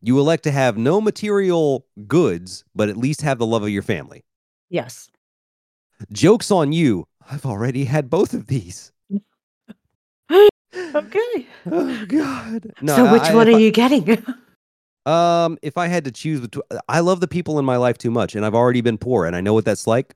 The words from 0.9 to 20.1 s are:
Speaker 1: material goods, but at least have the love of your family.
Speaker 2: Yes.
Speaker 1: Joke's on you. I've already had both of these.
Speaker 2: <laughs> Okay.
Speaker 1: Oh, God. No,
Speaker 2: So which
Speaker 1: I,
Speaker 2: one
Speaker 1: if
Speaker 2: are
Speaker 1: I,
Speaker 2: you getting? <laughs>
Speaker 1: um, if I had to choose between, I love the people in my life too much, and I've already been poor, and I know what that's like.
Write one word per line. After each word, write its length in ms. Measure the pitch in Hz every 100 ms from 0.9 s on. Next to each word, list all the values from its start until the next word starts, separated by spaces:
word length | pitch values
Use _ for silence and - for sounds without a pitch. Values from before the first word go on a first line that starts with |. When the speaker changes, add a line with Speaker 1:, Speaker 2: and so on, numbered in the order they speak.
| 202
Speaker 1:
material 840 | 214 - 208 202 190 170 151 127 - - 104
goods, 560 | 156 135 85 90 - _ 107
but 140 | 104
at 80 | 101
least 240 | 131 151
have 160 | 143 120
the 80 | 113
love 160 | 113
of 60 | 104
your 120 | 101
family. 420 | - 110 - - _ _ _ _ _
Speaker 2:
Yes. 400 | 170 127 - - _ _ _ _ _ _ _ _ - -
Speaker 1:
Joke's 400 | 107 165 226 -
on 200 | 190 143
you. 360 | 165 143 92 - _ -
I've 160 | 143 131
already 360 | 101 123 123 127
had 240 | 156 127
both 240 | 170 -
of 140 | 240 104
these. 440 | 131 90 - - _ -
Speaker 2:
<laughs> 100 | 196 - _ _ _ - - _ _ _ _ - 359 415 - _ 370 339 294
Okay. 520 | 226 381 494 392 - - 175
Speaker 1:
Oh, 340 | 339 269 233 196
God. 640 | 302 277 254 226 226 220 -
No, 140 | 151 143
Speaker 2:
So 160 | 247
which 100 | 233
Speaker 1:
I, 120 | 160 226
Speaker 2:
one 120 | 226
Speaker 1:
if 60 |
Speaker 2:
are 40 | 220
Speaker 1:
I, 20 |
Speaker 2:
you 100 | 220
getting? 520 | 220 254 277 165 220 - - _ _ _
<laughs> 400 | _ _ _ 143
Speaker 1:
um, 520 | 170 170 170 165 165
if 160 | 151 180
I 100 | 170
had 180 | 175 139
to 60 |
choose 280 | - 156 147
between, 220 | 120 139 - 117 -
I 120 | 151
love 180 | 175 185
the 60 | 175
people 320 | 175 160 151
in 60 | 135
my 120 | 123
life 200 | 123 117
too 120 | 117
much, 240 | 117 90 104
and 80 | 107
I've 100 | 113
already 260 | 123 123
been 160 | 117 110
poor, 280 | 123 117 85
and 100 | 90
I 60 |
know 120 | 98
what 120 | 110 107
that's 200 | 98 110
like. 280 | 120 -